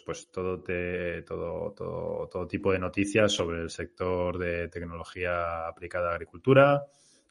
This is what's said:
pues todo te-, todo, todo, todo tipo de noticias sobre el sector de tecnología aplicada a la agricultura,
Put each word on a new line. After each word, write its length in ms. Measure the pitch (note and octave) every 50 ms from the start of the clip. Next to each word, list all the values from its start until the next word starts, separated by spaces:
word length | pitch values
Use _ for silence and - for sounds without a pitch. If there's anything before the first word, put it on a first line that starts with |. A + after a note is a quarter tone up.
| -
pues 260 | - D#2+ - - _
todo 300 | - F#2+ F#2 F#2 F#2 F2 -
te-, 600 | - F2+ F2 F2+ F2 F2+ F2+ F2+ F2 E2+ E2+ F2
todo, 500 | - E2+ E2+ E2+ E2+ E2+ E2 E2 E2 -
todo, 540 | - F#2 F2 E2+ E2+ E2+ E2 D#2+ D#2+ E2 -
todo 160 | - F#2 F2
tipo 240 | E2 - F2 - G2
de 80 | F#2+ F2+
noticias 540 | F2+ F2+ - G2+ G2 G2+ - A2 G#2+ G2+ -
sobre 280 | - F2+ E2+ E2+ E2+
el 80 | E2 D#2+
sector 680 | - - F2 - _ - F#2 F2+ F2+ F2+ F2+ F2+ F2
de 320 | F2+ F2+ F2 E2+ F2 E2+ E2+
tecnología 960 | - F2 F2 E2+ E2+ E2+ E2 - - F#2 F2+ F2 F2 F2 E2+ E2+ E2 E2+ E2
aplicada 380 | E2 - - F2 E2+ - F2+ F2
a 40 | E2+
la 40 | E2+
agricultura, 680 | E2 E2 - - F2 - C3 C3+ C3+ C#3 C#3+ C#3+ C#3+ C#3+ - _ _ _ _ _ _ _ _